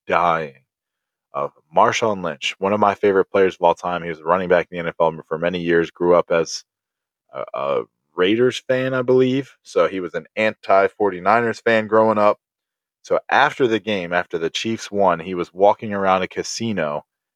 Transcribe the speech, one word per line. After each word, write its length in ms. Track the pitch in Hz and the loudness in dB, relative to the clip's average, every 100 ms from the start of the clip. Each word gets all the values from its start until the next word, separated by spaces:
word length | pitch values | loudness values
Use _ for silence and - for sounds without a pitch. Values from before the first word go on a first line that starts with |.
| - | -4
dying 580 | 87 87 82 78 67 _ _ _ _ _ _ _ | 0 2 0 -4 -12 _ _ _ _ _ _ _
of 200 | - 73 - _ 85 | -8 -8 -10 _ 0
Marshawn 480 | 110 117 113 101 | 2 2 -2 -2
Lynch, 320 | 87 73 - - | -6 -6 -8 -4
one 140 | 98 | -2
of 60 | 104 | 2
my 160 | 104 98 | 2 2
favorite 300 | 104 95 90 | 2 2 2
players 240 | 101 95 85 | 2 0 2
of 60 | |
all 120 | 87 85 | 0 0
time. 280 | 90 87 | -4 -6
He 60 | 85 | -6
was 100 | 80 | -8
a 40 | 78 | -2
running 240 | 90 90 | -2 2
back 180 | 87 82 | 0 0
in 40 | 87 | -6
the 20 | |
N 80 | 85 | -8
F 80 | - | -2
L 160 | 82 80 - | -2 -2 -8
for 100 | 80 | -4
many 200 | 85 90 | -4 -2
years, 320 | 85 85 82 | 0 0 0
grew 240 | - 87 87 | -2 2 4
up 160 | - | 2
as 320 | 85 82 - - _ _ _ _ _ _ | -2 -2 -8 -16 _ _ _ _ _ _
a, 120 | 65 - | -14 -12
a 300 | 58 69 67 57 _ 73 78 | -6 -4 -4 -4 _ _ -2
Raiders 440 | 92 113 127 120 | 0 2 2 0
fan, 340 | - 127 131 | -2 -2 -2
I 80 | 131 | -4
believe. 540 | 123 131 131 131 135 _ | 2 4 4 0 -6 _
So 240 | - - 82 | -6 0 0
he 120 | 95 | -2
was 140 | 87 | -8
an 140 | 85 80 - | -8 -10 -4
anti 520 | 110 107 - 98 98 | -4 -4 0 2 2
forty-niners 720 | - 101 90 90 113 117 107 | 0 -2 -2 0 2 0 -2
fan 260 | - 113 110 | 0 0 2
growing 300 | 110 110 107 | 2 2 4
up. 220 | 104 104 _ _ _ _ _ _ | 2 0 _ _ _ _ _ _
So 160 | - 90 - | -4 -4 0
after 380 | 107 143 139 131 | 2 2 2 0
the 120 | 110 | 0
game, 340 | 98 104 87 | -2 -4 -2
after 240 | 87 87 85 | -4 -4 -4
the 100 | 82 | -4
Chiefs 400 | - 113 113 - | -4 -6 -6 -6
won, 280 | 101 98 85 | 0 0 0
he 140 | 85 92 | -4 -6
was 180 | 85 | -8
walking 400 | 90 101 107 113 | 2 2 2 -4
around 300 | 101 98 95 | -4 0 0
a 40 | 92 | 0
casino 760 | - 87 - 113 98 78 73 - _ _ | -6 -8 -6 -6 -4 -4 -6 -10 _ _